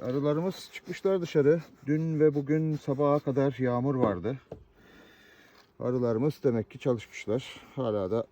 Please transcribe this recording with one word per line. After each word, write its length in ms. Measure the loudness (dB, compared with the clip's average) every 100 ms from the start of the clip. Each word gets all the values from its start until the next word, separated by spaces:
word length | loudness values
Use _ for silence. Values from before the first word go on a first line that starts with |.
arılarımız 680 | -6 -2 0 0 -2 -6 -12
çıkmışlar 480 | -16 -14 -4 0 0
dışarı. 400 | 0 2 4 4 0 -12 -4
Dün 340 | -2 0 4
ve 160 | 4 4
bugün 400 | 0 0 0 -2
sabaha 440 | -2 0 2 2
kadar 360 | 0 0 0 0
yağmur 360 | 0 0 0 2
vardı. 420 | 0 0 -4 -6 -10 -20 -20 _ -20 -20 -20 -20 -20 -20 -20 -20 -20 -8
Arılarımız 640 | -4 0 0 2 0 0
demek 280 | 0 0 -2
ki 80 | -4
çalışmışlar. 840 | -2 -2 -4 -12 -4 -4 -4 -16 -14 -6
Hala 360 | -2 -2 0
da 140 | -2 -4